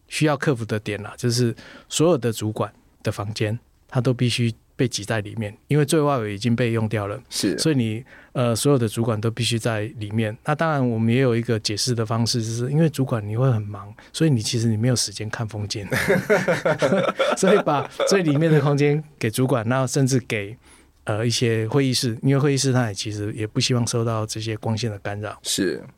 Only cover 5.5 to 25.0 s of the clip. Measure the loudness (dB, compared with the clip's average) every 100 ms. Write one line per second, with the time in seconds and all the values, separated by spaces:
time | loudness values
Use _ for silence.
5.5 | -10 -2 0 2 2 2 0 -2 -2 0
6.5 | 2 2 0 0 -2 -4 -8 -10 -4 -2
7.5 | 0 2 2 0 -2 -8 -20 -10 -2 0
8.5 | 2 4 4 2 0 -2 0 -2 -2 -2
9.5 | 0 0 -2 -4 -8 -4 -2 -2 -2 -4
10.5 | 0 0 2 0 2 2 4 4 2 0
11.5 | -2 -2 -4 -2 -2 0 0 0 0 -2
12.5 | -4 0 2 2 2 0 -2 -2 0 2
13.5 | 2 -2 -8 -14 -18 -16 0 2 2 0
14.5 | 0 2 2 2 2 -2 -6 -8 -6 -6
15.5 | -6 -8 -8 -4 -2 2 2 2 2 2
16.5 | 0 0 0 2 2 0 0 0 2 4
17.5 | 4 4 0 -2 -4 0 2 2 2 4
18.5 | 4 4 4 4 2 -2 -4 -2 0 0
19.5 | 0 0 0 0 2 2 2 0 -4 -6
20.5 | -12 -20 -20 _ _ -6 -2 0 2 2
21.5 | 2 2 2 2 2 -2 0 2 4 4
22.5 | 2 2 2 0 -2 -6 -6 -6 -4 -4
23.5 | -2 2 2 2 0 0 -2 -4 -6 -6
24.5 | -4 -2 -2 -2 -6